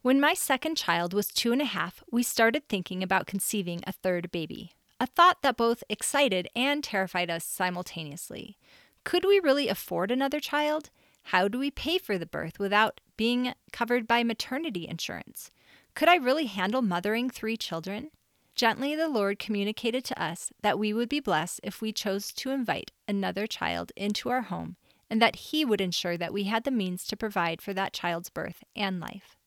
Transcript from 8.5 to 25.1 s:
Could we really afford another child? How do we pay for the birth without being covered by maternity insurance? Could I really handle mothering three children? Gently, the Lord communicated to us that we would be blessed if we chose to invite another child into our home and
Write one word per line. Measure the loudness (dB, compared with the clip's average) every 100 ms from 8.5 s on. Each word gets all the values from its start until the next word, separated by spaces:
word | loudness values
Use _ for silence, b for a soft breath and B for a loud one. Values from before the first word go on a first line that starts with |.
| -18 b b b b -2
Could | 2 6
we | 6
really | 6 4 2
afford | -2 -2 -2 0
another | 2 2 0
child? | -2 0 2 0 -4 b b b
How | 0 2 2
do | 2
we | -4
pay | -2 0 0
for | 0 -4
the | -2
birth | -6 -6 -4
without | 2 4 4 0 _ -2
being | 0 2 -2 -6 _
covered | -6 0 0 4
by | 2
maternity | 2 -2 -4 -4 -4 -6 -6
insurance? | -8 -8 -10 -12 -16 -18 b b b b
Could | 4 6
I | 6
really | 6 2 0
handle | -2 0 2
mothering | 2 0 0 0 -2
three | -4 -4 -4
children? | -4 -6 -6 -8 -10 _ _ _ _
Gently, | 2 2 2 -2 0
the | 0
Lord | 2 2 0
communicated | -2 0 0 0 -2 -2 -4
to | -4
us | -4 -4 -10 _
that | 0 2
we | 2
would | 0 0
be | -2
blessed | 2 0 0 -6
if | -10 -6
we | -6
chose | -4 -2 -2 -4
to | -8 -4
invite | -2 -2 -4 -6 _ -4
another | -2 -2 -2 -6
child | -4 -2 -2 -6 -4
into | -4 -2 -2
our | -2
home | -2 -6 -8 -12 b b
and | b